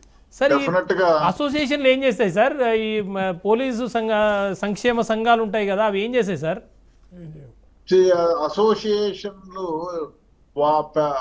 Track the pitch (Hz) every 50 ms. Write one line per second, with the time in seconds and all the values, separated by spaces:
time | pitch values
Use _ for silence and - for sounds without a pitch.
0 | - - _ _ _ _ - - 262 285 285 285 277 - 170 185 180 180 190 175
1 | 185 170 160 151 160 175 185 - 294 285 269 302 294 240 294 285 269 262 262 269
2 | 269 262 208 247 226 190 156 202 226 277 302 285 247 226 226 220 220 214 214 214
3 | 202 190 196 190 190 190 180 170 - 202 226 233 269 262 240 214 254 214 - 233
4 | 220 220 220 208 214 214 208 202 202 202 180 - 202 208 202 - - 247 233 233
5 | 214 - 220 220 226 240 233 226 226 208 196 220 202 196 190 196 220 214 196 196
6 | 208 240 254 247 202 196 180 135 156 160 185 226 - - _ _ _ - _ _
7 | - - 180 180 170 156 156 147 143 117 - - - - _ _ _ - 185 185
8 | 185 185 180 170 170 170 165 151 151 147 - 190 214 220 208 214 - 214 208 208
9 | 208 202 180 - - 202 190 190 190 185 185 190 190 175 156 156 175 180 175 165
10 | 147 131 - _ _ _ _ _ _ _ - 143 147 147 151 151 151 151 - 156
11 | 151 147 139 131